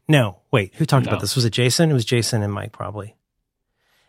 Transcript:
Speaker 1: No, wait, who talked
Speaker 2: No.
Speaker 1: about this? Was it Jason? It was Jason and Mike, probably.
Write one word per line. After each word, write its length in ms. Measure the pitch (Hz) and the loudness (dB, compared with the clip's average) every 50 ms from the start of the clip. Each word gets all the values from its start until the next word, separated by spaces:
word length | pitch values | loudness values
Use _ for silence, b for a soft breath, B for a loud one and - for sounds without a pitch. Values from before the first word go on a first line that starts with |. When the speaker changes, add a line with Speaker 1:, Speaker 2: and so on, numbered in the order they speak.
| _ - | _ 2
Speaker 1:
No, 300 | 156 143 120 104 - - _ _ | 4 4 4 2 -2 -8 _ _
wait, 240 | - 120 98 - - | 0 0 0 -2 -4
who 100 | - 160 | -4 -2
talked 180 | - 147 131 123 | 2 2 2 2
Speaker 2:
No. 60 | 113 | 2
Speaker 1:
about 100 | 107 101 | -2 -4
this? 160 | 104 101 - | -4 -2 0
Was 80 | 135 120 | 0 0
it 60 | 113 | 0
Jason? 400 | - - 123 127 123 - 170 156 | 0 0 0 0 2 2 2 2
It 40 | 147 | 2
was 120 | 127 110 | 0 0
Jason 360 | - 127 120 110 - - 113 104 | 0 0 0 0 0 -2 -2 -2
and 100 | 101 101 | -4 -4
Mike, 200 | 98 101 107 - | -6 -8 -10 -12
probably. 440 | - 101 98 104 104 101 107 - _ _ _ _ _ _ _ _ _ _ _ _ _ _ _ _ _ _ | -12 -12 -10 -10 -12 -14 -14 -16 _ _ _ _ _ _ _ _ _ _ _ _ _ _ _ _ _ _